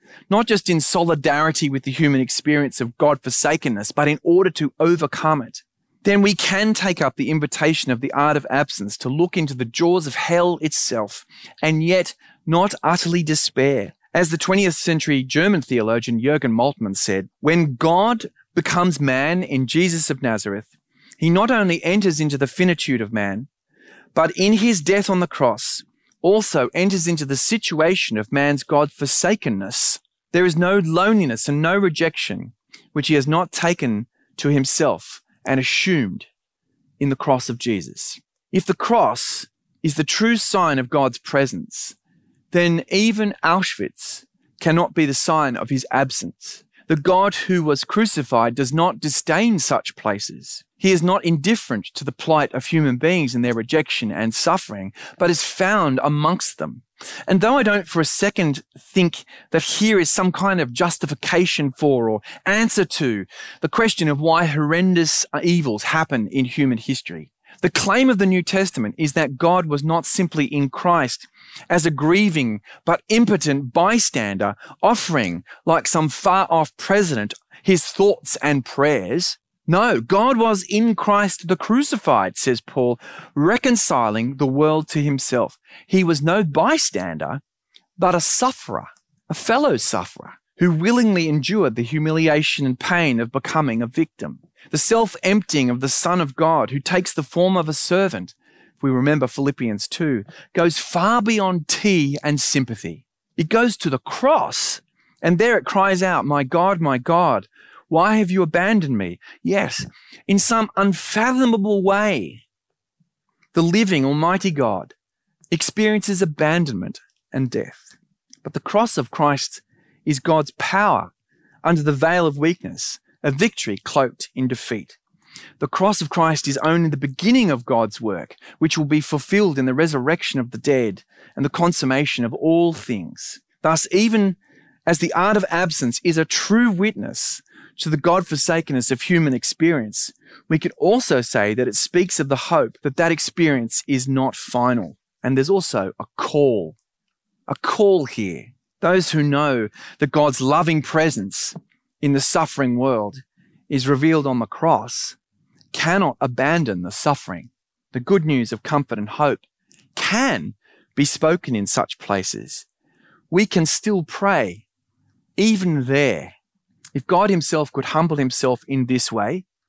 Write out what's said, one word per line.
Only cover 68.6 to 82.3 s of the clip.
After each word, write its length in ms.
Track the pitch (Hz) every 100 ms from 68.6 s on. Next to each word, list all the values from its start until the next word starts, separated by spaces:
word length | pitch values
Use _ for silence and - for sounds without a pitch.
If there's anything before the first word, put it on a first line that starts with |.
| 190 - 107 -
is 160 | 156
that 220 | 165 147 131
God 300 | 165 180 165
was 160 | 147
not 240 | 151 165 156
simply 380 | - 180 156 139
in 240 | 147 139
Christ 560 | - 180 170 127 - - _ - - -
as 160 | 175
a 60 | 160
grieving 720 | 139 151 185 208 160 123 107 - -
but 180 | - 170 -
impotent 640 | 220 233 196 151 139 131
bystander, 800 | 165 180 233 - 135 107 98 101 101 - -
offering, 600 | - 226 - 156 101 85 - - -
like 200 | 160 -
some 220 | 170 156
far-off 640 | - 196 185 190 165 151 -
president, 580 | - 196 185 127 104 - _ -
his 220 | - 180
thoughts 520 | - - 196 180 - -
and 280 | 143 143
prayers. 760 | - - 147 139 92 147 180 - _ _ -
No, 340 | 175 240 156
God 360 | 117 196 240 247
was 280 | 226 202 180
in 280 | 202 233 214
Christ 520 | - 202 202 - 165
the 80 | 180
crucified, 800 | - 226 294 247 - 120 95